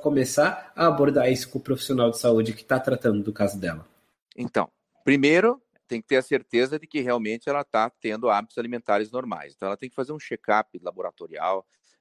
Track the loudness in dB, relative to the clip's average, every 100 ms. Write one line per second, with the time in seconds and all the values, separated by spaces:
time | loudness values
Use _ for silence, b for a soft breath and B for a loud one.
0 | 0 2 2 2 2 0 -8 0 2 4
1 | 4 4 2 0 -4 -8 -4 -4 -2 2
2 | 2 2 2 4 2 -4 -2 -2 0 0
3 | 0 0 -2 -2 -2 -2 -8 -8 -14 _
4 | _ _ _ -12 -6 -4 -4 _ _ _
5 | 0 4 6 6 4 0 _ _ -10 -10
6 | 0 0 2 -2 0 0 0 -2 -6 -4
7 | -2 -2 -2 -6 -4 -6 -2 0 -2 -2
8 | -6 -2 0 0 0 -8 -8 -6 -2 0
9 | 0 -6 -8 -10 -12 -10 -8 -8 -10 -10
10 | -10 -10 -10 -8 0 0 0 -8 -10 -8
11 | -10 -10 -14 -6 -4 -4 -6 _ _ _